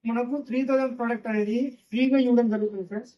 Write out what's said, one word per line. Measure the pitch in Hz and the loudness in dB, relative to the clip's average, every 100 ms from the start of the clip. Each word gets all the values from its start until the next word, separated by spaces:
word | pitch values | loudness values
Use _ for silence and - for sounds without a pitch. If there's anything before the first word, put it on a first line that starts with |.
| 226 | -2
మనకు | 233 247 285 - | -2 -2 -4 -2
త్రీ | 247 262 | -2 2
థౌజండ్ | 269 262 240 | 2 0 -2
ప్రొడక్ట్ | 233 233 226 | -4 -4 -2
అనేది | 214 208 233 277 - _ | -2 0 0 -2 -6 _
ఫ్రీగా | 220 262 269 | 0 2 4
ఇవ్వడం | 247 240 233 | 4 4 4
జరుగుతుంది | 208 208 196 175 | 0 -2 -4 -8
ఫ్రెండ్స్. | 208 247 | -10 -10